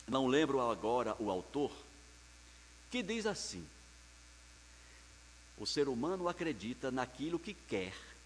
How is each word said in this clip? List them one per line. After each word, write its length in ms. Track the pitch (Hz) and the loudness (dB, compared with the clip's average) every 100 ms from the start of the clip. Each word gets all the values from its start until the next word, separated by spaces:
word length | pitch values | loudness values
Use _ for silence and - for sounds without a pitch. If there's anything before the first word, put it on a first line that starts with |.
| - | 0
não 200 | 131 131 | 4 6
lembro 340 | 135 156 139 | 8 8 6
agora 540 | 120 104 101 123 110 107 | 4 4 4 4 4 0
o 100 | 107 | 2
autor, 420 | 92 87 143 135 - - - - - - - - - - - - | 0 0 0 -2 -2 -14 -18 -18 -20 -20 -20 -20 -18 -18 -18 -6
que 140 | 247 | -2
diz 220 | 190 226 214 | 0 0 0
assim: 400 | 196 - 95 78 - - - - - - - - - - - - - - - - - - - | 0 -2 -6 -8 -14 -20 -20 -20 -20 -20 -20 -20 -20 -20 -18 -18 -18 -18 -18 -18 -18 -16 -8
"O 80 | 104 | -2
ser 220 | - 139 | 2 4
humano 400 | 123 165 185 175 | 2 0 0 0
acredita 640 | 175 165 120 104 123 135 | 0 0 -2 -4 -2 -2
naquilo 480 | 127 123 - 143 170 | 0 -2 -2 -2 -2
que 140 | 170 | -4
quer 400 | 190 - 104 92 95 - - | -10 -2 -2 -2 -6 -12 -18